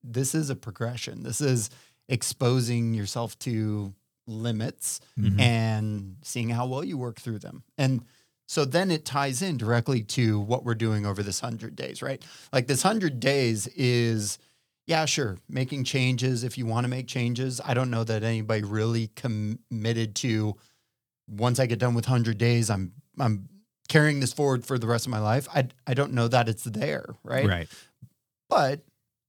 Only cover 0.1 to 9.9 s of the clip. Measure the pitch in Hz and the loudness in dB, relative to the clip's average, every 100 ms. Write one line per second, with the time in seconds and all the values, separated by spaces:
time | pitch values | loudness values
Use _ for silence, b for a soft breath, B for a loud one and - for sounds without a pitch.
0.1 | 120 135 160 147 127 - - 117 120 - | -4 0 -2 -2 -6 -8 -6 -6 -6 -10
1.1 | - - 113 143 123 104 b b b - | -10 -8 0 2 2 0 b b b -4
2.1 | 127 - - 123 127 117 120 117 113 101 | -2 -2 0 2 2 2 0 0 0 -2
3.1 | 123 113 - 127 110 107 104 101 98 _ | -4 -6 -6 -4 -2 0 -2 -6 -10 _
4.1 | _ - 110 117 110 113 - - - b | _ -12 -6 -2 -2 -4 -6 -8 -8 b
5.1 | - 107 98 120 117 113 107 107 104 101 | 0 2 6 4 4 2 0 -2 -4 -8
6.1 | 95 - 120 117 117 127 127 175 147 123 | -14 -8 -4 -2 -2 -2 -4 -6 -6 -6
7.1 | 113 120 107 - - - - 135 127 b | -8 -8 -8 -10 -16 -14 0 2 2 b
8.1 | b b b - - 139 160 190 156 - | b b b -6 0 2 2 2 0 0
9.1 | 143 139 127 190 135 107 117 117 | -2 0 0 -2 -2 2 2 2